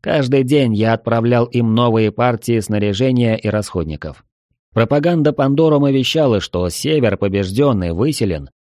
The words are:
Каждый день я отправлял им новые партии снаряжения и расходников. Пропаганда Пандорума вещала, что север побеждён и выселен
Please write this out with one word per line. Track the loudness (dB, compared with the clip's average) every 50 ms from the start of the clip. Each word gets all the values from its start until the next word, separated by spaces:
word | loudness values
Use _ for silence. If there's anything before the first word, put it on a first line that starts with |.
Каждый | -4 -2 -2 -2 0 2 2 0 2
день | 2 2 2 2 2 0
я | 0 0 0 0
отправлял | -2 -2 -2 -2 0 2 2 2 2 0
им | 0 0 -2 0 2 2
новые | 2 2 2 2 2 0 0
партии | 0 0 0 0 0 -2 -2 -2 -2 -2
снаряжения | -2 -2 -2 -2 0 -2 -2 0 0 0 2 2 2 0 0
и | 0 -2 -2
расходников. | -2 -2 -4 -4 -6 -6 -6 -6 -8 -10 -10 -14 -14 -16 _ _ _ _ _ _ _ _ _ _ _
Пропаганда | -2 0 0 0 0 2 2 0 2 2 0 0
Пандорума | 0 0 0 2 2 2 4 4 2 2 2
вещала, | 2 0 0 0 0 0 2 2 2 0
что | -2 -2 -4 -2 -2 -2
север | -4 -4 -4 -2 0 2 2 0 0
побеждён | 0 -2 -2 0 -2 -2 -2 0 0 2 2 2 0 -2
и | -2
выселен | -2 -2 -2 -2 -2 -2 -4 -4 -4 -6 -8 -14 _ _